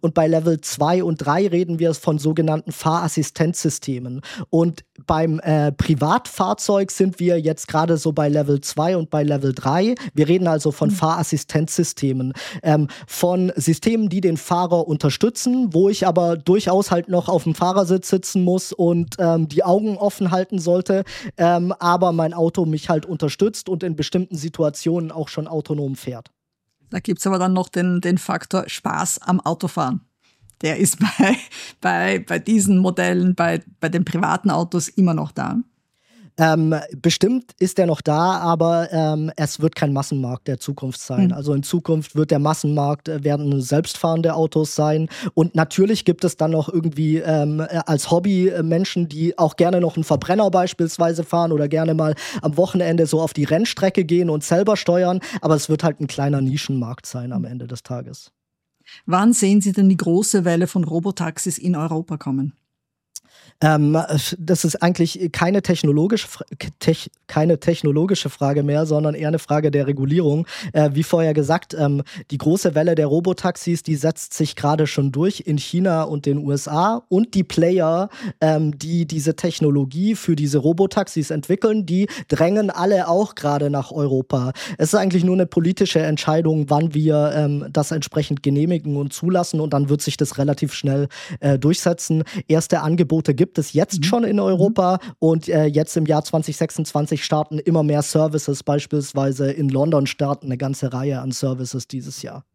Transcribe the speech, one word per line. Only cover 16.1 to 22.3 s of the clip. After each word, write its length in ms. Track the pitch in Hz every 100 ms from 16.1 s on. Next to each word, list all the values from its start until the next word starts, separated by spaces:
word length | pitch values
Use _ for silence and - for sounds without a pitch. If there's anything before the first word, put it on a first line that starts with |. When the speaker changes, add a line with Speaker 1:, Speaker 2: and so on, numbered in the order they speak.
| 175 175 170
Speaker 1:
durchaus 540 | 156 196 190 190 202
halt 180 | 175 208
noch 200 | 175 170
auf 160 | 175 165
dem 100 | 156
Fahrersitz 540 | 180 196 180 185 -
sitzen 340 | 190 - 190
muss 280 | 180 185 -
und, 440 | - 170 170 165 -
ähm, 300 | 170 165 156
die 140 | 143
Augen 340 | 180 196 214 190
offen 320 | 202 - 185
halten 300 | 185 185 190
sollte, 440 | 165 180 185 196 190 - 214 -
ähm, 360 | 170 175 175 -
aber 320 | 175 175 180
mein 240 | 165 160